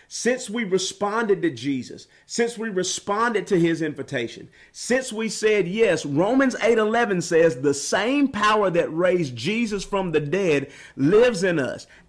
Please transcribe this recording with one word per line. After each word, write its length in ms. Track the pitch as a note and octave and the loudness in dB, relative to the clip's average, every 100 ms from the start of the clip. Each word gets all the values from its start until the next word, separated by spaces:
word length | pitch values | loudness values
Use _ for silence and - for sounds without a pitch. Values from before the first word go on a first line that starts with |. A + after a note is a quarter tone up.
| - | -16
since 420 | - A3+ B3+ - | -4 -2 -2 -4
we 140 | A3+ | -6
responded 800 | G3+ F#3 - - G3+ A3 A3 F#3 | -2 -2 -2 -4 -4 -2 0 0
to 100 | E3 | 0
Jesus, 560 | A#2+ C3+ C3+ A2+ - - _ - | -4 -4 -4 -6 -14 -20 _ -10
since 320 | - A#3 G3+ | -2 -2 -2
we 120 | A3+ | -4
responded 760 | F#3 F3+ - - G3+ A#3 G#3 F3+ | -2 -2 -4 -4 0 0 0 0
to 120 | F#3 | 2
his 220 | E3+ D#3+ | 2 2
invitation, 680 | D#3+ C#3 B2+ C3 A#2 - - - - | -4 -6 -6 -6 -6 -10 -20 -20 -20
since 400 | - - B3+ B3+ | -12 -2 -2 -2
we 160 | G#3+ A3+ | -6 -6
said 400 | - G#3+ G#3 E3+ | -2 0 2 0
yes, 380 | G#3+ A3 D#3 D3 | 2 2 2 0
Romans 500 | C#3+ G3 C4 C4 A3 | 0 2 4 2 2
eight 160 | A3 A3+ | 2 4
eleven 420 | G#3+ A3+ A3+ F#3 | 2 2 2 0
says, 400 | - E3 E3 C3 | 2 4 4 4
"The 140 | C#3 | 0
same 560 | - - F#3 A3+ C#4+ C#4 | 0 -2 -2 0 0 0
power 400 | G#3 G#3 A3 F#3+ | 2 2 2 2
that 260 | E3+ C3+ D#3+ | 0 0 0
raised 400 | F3+ F3+ C#3+ A#2+ | 0 0 -2 -4
Jesus 480 | C#3 A3+ A3+ G3+ | -2 -2 -2 -4
from 300 | - G3 F#3 | -4 -4 0
the 80 | D#3 | -2
dead 500 | D3 F3+ F#3+ C#3+ C3+ - - - | 0 -2 2 0 -2 -14 -14 0
lives 480 | C#3 G#3 B3 F#3+ | 4 6 4 4
in 160 | F#3+ E3 | 0 0
us 260 | A#2+ - - - | -2 -6 -14 -20